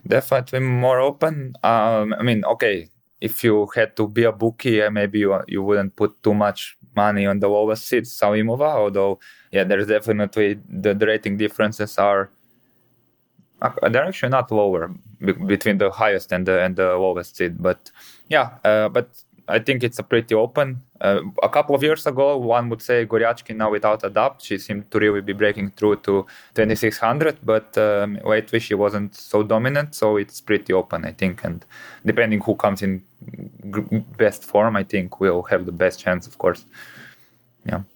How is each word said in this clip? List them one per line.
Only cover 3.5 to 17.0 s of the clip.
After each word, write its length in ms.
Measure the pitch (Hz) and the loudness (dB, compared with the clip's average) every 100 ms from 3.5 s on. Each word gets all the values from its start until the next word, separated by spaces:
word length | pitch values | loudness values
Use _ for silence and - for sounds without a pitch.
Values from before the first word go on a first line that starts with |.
| 107 101 | 2 2
had 220 | - 110 - | 0 -2 0
to 120 | 107 | -2
be 160 | 107 | 2
a 80 | 113 | 2
bookie, 500 | 107 117 113 131 107 | 2 -2 -2 0 2
uh, 100 | 107 | 2
maybe 280 | 107 104 104 | 0 0 0
you, 200 | 101 95 - | 2 0 -2
you 160 | 98 | -4
wouldn't 320 | 98 104 98 - | 0 0 0 -2
put 260 | 104 - | -2 0
too 120 | - | 0
much 440 | 104 104 98 - - - | 2 2 -2 -10 -16 -6
money 320 | - 104 104 98 | 0 2 2 0
on 140 | 101 | 2
the 80 | 101 | 2
lowest 400 | 104 107 110 - | 2 2 0 -2
seed, 160 | 123 | -2
Salimova, 640 | 117 - 104 107 113 123 151 | -2 0 0 2 0 0 0
although, 520 | 143 104 98 98 95 - - _ | 0 0 0 0 -2 -10 -20 _
yeah, 120 | 98 | -2
there's 240 | 95 101 101 | 2 2 2
definitely 720 | 107 117 107 101 - 104 104 - | 0 0 -2 -2 0 0 -2 -8
the, 260 | 95 104 | -4 0
the 120 | 101 107 | 2 2
rating 320 | 110 107 101 | 0 -2 -2
differences 600 | 107 - 107 107 104 - | -2 0 -2 -2 -6 0
are, 320 | 101 98 95 _ _ _ _ _ _ _ _ _ _ _ _ _ | 2 0 -2 _ _ _ _ _ _ _ _ _ _ _ _ _
uh, 280 | 123 - - | -6 0 0
they're 140 | 117 | 2
actually 260 | 160 190 123 | 0 -2 0
not 220 | 131 120 | 0 2
lower 400 | 107 101 90 85 90 - - | 2 2 0 -4 -10 -20 -6
be-, 80 | 98 | -2
between 460 | 90 95 101 110 98 | -2 0 0 2 2
the 120 | 101 | 0
highest 440 | 95 107 98 - | 2 0 0 -2
and 120 | 90 90 | -2 2
the, 140 | 92 | 2
and 140 | 92 92 | 2 0
the 220 | 92 | 0
lowest 400 | 90 | 2